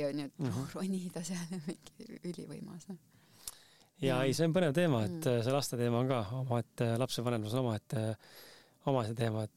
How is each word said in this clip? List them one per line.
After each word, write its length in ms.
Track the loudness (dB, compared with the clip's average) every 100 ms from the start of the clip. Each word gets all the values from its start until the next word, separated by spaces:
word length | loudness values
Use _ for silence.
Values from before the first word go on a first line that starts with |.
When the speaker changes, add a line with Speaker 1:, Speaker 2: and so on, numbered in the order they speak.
Speaker 1:
on 160 | -2 -2
ju, 40 | -6
et 120 | -4
Speaker 2:
Mhm. 300 | -2 -2 -4
Speaker 1:
ronida 500 | -4 -2 -2 -4 -6
seal, 200 | -6 -6 -6 -8
<laughs> 100 | -8
mingi 540 | -10 -14 -20 -16 -12
ülivõimas, 640 | -10 -10 -10 -12 -12 -14 -14
noh. 80 | -16 _ _ _ -18 -16 -16 -18 -20 _ -2
Speaker 2:
Jaa, 60 | 2
Speaker 1:
Jaa. 160 | 4
Speaker 2:
ei, 80 | 2
see 120 | 4 2
on 80 |
põnev 180 | 4 4
teema, 280 | 4 4 4
et, 60 | 2
Speaker 1:
Mm. 140 | 0 2
Speaker 2:
äh, 140 | 2
see 80 | 4
laste 240 | 2 0 0
teema 220 | 2 4
on 100 | 2
ka 140 | 0 -2
omaette, 540 | -4 0 0 0 0 0 2
lapsevanemlus 540 | 0 -2 0 0 0
on 120 | 0 0
omaette, 380 | -2 -2 -2 -2 -4 -12 -20 -20 -20 -20 _ 0
omaette 280 | 2 2
teema, 300 | 0 0 0
et 80 | -4